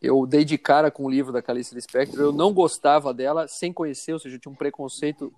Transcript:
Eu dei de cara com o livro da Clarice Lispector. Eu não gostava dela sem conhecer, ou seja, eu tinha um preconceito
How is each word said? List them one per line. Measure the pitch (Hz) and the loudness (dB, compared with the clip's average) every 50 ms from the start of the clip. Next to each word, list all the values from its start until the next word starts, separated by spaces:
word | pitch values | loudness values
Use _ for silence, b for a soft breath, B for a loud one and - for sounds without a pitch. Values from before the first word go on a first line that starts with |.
Eu | - 127 131 135 131 | -2 2 2 2 2
dei | 131 143 147 156 | 4 4 4 4
de | 143 151 - | 4 0 -4
cara | - - 143 147 156 147 | 2 4 4 6 6 2
com | - - 139 | 0 -2 -6
o | 135 | -2
livro | 131 139 135 131 | 0 -2 -2 -2
da | 123 123 - | -4 -6 -4
Clarice | - 120 123 120 - 120 | -4 -6 -6 -6 -8 -12
Lispector. | 123 - - - 127 139 110 120 131 | -14 -14 -4 -2 -2 -2 -2 0 0
Eu | 147 147 | 0 2
não | 143 147 170 202 | 2 4 2 2
gostava | 202 185 175 151 - - - 147 147 151 143 139 123 | 4 4 2 2 0 0 4 4 4 4 4 0 -4
dela | 120 131 139 151 165 156 139 | -2 -2 -2 0 -2 -2 -4
sem | - - 180 175 | -8 -8 -8 -6
conhecer, | 170 - 165 151 135 - - - 160 | -6 -4 -6 -6 -6 -8 -8 -8 -8
ou | 156 | -8
seja, | - 131 127 | -8 -12 -16
eu | 123 | -14
tinha | - 139 | -16 -18
um | 139 | -12
preconceito | - 147 143 - - 139 131 - - 151 147 151 - 139 - _ | -6 -6 -6 -6 -6 -12 -12 -8 -6 -6 -6 -6 -6 -10 -14 _